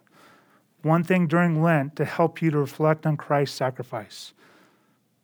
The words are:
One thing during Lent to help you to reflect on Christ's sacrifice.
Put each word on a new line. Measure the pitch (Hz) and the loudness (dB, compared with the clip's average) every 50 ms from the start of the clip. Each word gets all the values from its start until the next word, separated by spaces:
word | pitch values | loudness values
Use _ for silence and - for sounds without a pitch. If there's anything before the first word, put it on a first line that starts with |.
| _ _ _ - - - - _ _ _ _ _ _ _ _ _ | _ _ _ -20 -20 -20 -20 _ _ _ _ _ _ _ _ _
One | - 151 160 170 165 | 0 2 2 2 2
thing | - 185 180 180 | 2 2 2 2
during | 147 165 175 175 175 160 156 | 2 2 2 2 2 2 2
Lent | 160 170 160 147 135 147 - | 2 2 2 2 0 -2 -4
to | - 147 | -4 -4
help | - - - 170 160 165 - | -4 0 0 0 0 0 -2
you | 165 160 | -2 0
to | 151 | 0
reflect | 147 143 127 - - 156 156 156 156 - | 0 -2 -2 -2 0 2 2 2 0 0
on | 160 151 | -2 -2
Christ's | 143 - - 147 143 143 131 - | -2 -2 0 0 0 0 -2 -2
sacrifice. | - 135 127 127 - 123 - - 107 104 - - - - - - _ _ _ _ _ _ _ _ _ _ _ _ _ _ _ _ _ | -4 -4 -4 -4 -8 -10 -10 -12 -12 -12 -14 -18 -20 -20 -20 -20 _ _ _ _ _ _ _ _ _ _ _ _ _ _ _ _ _